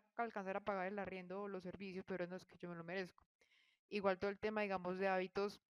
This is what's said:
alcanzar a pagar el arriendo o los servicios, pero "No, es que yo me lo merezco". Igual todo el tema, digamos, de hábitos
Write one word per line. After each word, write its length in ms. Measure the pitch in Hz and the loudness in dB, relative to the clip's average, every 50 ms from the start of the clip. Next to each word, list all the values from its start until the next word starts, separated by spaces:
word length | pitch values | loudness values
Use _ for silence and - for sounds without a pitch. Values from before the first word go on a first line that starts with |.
| _ _ _ - | _ _ _ -4
alcanzar 400 | 233 226 - 214 190 185 190 202 | -2 -2 -2 -4 -2 0 -2 -2
a 80 | 202 | 0
pagar 220 | 214 202 190 180 190 | 0 0 2 0 0
el 120 | 208 202 | 0 -2
arriendo 440 | 196 190 190 190 185 180 185 196 208 | -2 -4 -4 -6 -6 -6 -6 -4 -4
o 40 | 202 | -4
los 160 | 196 185 180 | -6 -6 -6
servicios, 420 | 180 170 180 196 190 180 185 190 - | -6 -6 -6 -6 -6 -6 -6 -4 -4
pero 200 | 196 175 175 175 | -2 -2 -2 -2
"No, 80 | 185 | -4
es 100 | 185 - | -8 -10
que 120 | - - - | -12 -16 -10
yo 120 | - 175 | -8 -8
me 60 | 175 | -6
lo 80 | 170 165 | -6 -6
merezco". 420 | 165 175 196 185 170 - _ - _ _ _ _ _ _ _ _ _ _ _ _ - | -4 -2 -2 -2 -4 -6 _ -20 _ _ _ _ _ _ _ _ _ _ _ _ -4
Igual 300 | - 208 185 196 190 180 | -2 2 4 4 4 4
todo 120 | 196 202 | 2 0
el 80 | 202 196 | 0 2
tema, 220 | - 214 214 214 | 0 0 2 2
digamos, 380 | 208 202 190 185 180 180 185 185 | 2 2 2 0 0 0 0 2
de 80 | 190 196 | 4 4
hábitos 520 | 190 185 185 190 - - 202 208 202 - _ _ | 4 4 2 2 2 2 2 2 0 -4 _ _